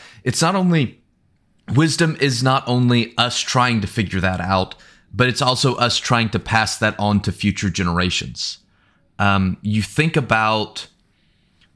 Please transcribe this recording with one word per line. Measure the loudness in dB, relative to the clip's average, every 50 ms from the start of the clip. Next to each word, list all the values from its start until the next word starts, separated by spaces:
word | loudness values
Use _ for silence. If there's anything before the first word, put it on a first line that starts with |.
| -20 -20 -18 -10 -6
it's | -4 -2 0
not | 0 0 2
only, | 2 2 2 2 2 2 0 -4 _ _ _ _ _ _ _ _ _ _ _ _ _ -8 0 2
wisdom | 2 4 4 4 2 0 0 0 0
is | 0 0 0 0
not | 2 2 2 0 0
only | 0 0 2 4 4 4 2 2 0 -2 -2
us | -2 -2 -2 -4
trying | -4 -2 0 2 2 2 2 0
to | -2
figure | -2 -2 -2 -4 -2 -2 -2
that | 0 0 -2 -2
out, | -2 0 0 0 0 -2 -6 -20 -20 -20 -20 _ _ _
but | -2 0 0 0
it's | 2 0
also | 0 0 0 2 0 0 0
us | 2 0 0 0 -2
trying | 0 0 0 0 0 0
to | -2 -4
pass | -4 0 0 2 2 0 -2 -2
that | -2 -2 -2 0
on | 0 2 2 2
to | 0 -2
future | -4 -2 -2 -2 -2 0 -2 -4
generations. | -2 -2 -2 0 0 0 0 -2 -2 -4 -6 -8 -10 -10 -10 -10 -10 -12 _ _ _ _ _ _ _ _ _ _ _ -2
Um, | 0 2 2 2 2 0 -2 -4
you | -4 -2 -2 -2
think | -2 -2 -2 -2 0 0 0
about | -2 0 0 0 2 2 2 0 0 -2 -4 -8 -14 -14 -16 _ _ _ _ _ _ _ _ _ _ _ _ _ _ _ _ -8